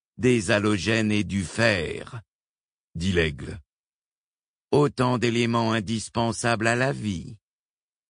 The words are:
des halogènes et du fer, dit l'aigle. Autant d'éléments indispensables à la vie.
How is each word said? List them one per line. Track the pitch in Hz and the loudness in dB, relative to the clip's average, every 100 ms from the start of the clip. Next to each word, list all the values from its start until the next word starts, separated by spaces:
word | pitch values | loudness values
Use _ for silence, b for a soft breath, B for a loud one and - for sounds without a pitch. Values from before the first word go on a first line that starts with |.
| _ - | _ 0
des | 120 123 87 | 2 4 4
halogènes | 104 104 104 85 113 107 | 2 2 0 0 0 2
et | 104 92 | 0 0
du | 98 | -2
fer, | 85 - 113 98 78 - - 120 - _ _ _ _ _ _ 82 | -4 0 2 2 -2 -8 -10 -14 -16 _ _ _ _ _ _ -4
dit | 92 | 0
l'aigle. | 87 80 67 71 - - _ _ _ _ _ _ _ _ _ _ | 2 0 -2 -10 -14 -16 _ _ _ _ _ _ _ _ _ _
Autant | 143 143 - 127 123 | 2 2 2 0 2
d'éléments | 120 117 117 117 113 | 0 2 2 2 2
indispensables | 113 92 113 - 113 117 - 120 113 113 | 0 -2 -4 -4 -2 -2 0 -2 0 2
à | 120 | 2
la | 131 | 0
vie. | 135 107 82 - 107 _ _ _ _ _ _ | -2 -4 -6 -8 -16 _ _ _ _ _ _